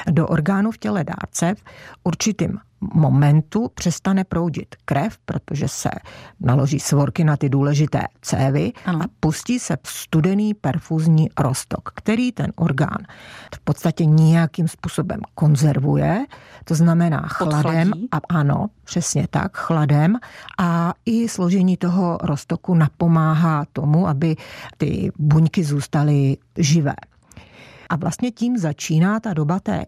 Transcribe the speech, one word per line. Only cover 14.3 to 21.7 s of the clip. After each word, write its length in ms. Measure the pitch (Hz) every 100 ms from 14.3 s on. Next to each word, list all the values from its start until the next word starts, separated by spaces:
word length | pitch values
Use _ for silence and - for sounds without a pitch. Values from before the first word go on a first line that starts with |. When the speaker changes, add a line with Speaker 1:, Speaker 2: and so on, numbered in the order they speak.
| 165 165 - 165
Speaker 1:
způsobem 520 | - 165 - 180 - -
konzervuje, 920 | - 156 139 151 139 147 143 147 190 277 - - -
to 100 | -
znamená 480 | 156 170 170 170 143 151
chladem 600 | - 160 151 160 165 180
Speaker 2:
Podchladí? 180 | 165 247
Speaker 1:
a, 80 | 160 -
ano, 380 | 170 143 143 208 -
přesně 420 | - 175 - - 180
tak, 260 | 156 196 -
chladem 640 | - 165 147 147 165 240 - - - -
a 360 | 175 170 170 - -
i 220 | 226 233
složení 480 | - 175 190 185